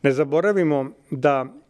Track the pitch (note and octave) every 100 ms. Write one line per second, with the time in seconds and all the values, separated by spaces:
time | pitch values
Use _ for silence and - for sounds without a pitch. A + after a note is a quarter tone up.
0 | C#3+ C3 D3 D3+ G3 G3 E3 C#3+ C3+ -
1 | _ C#3 C#3+ C#3 C3 C#4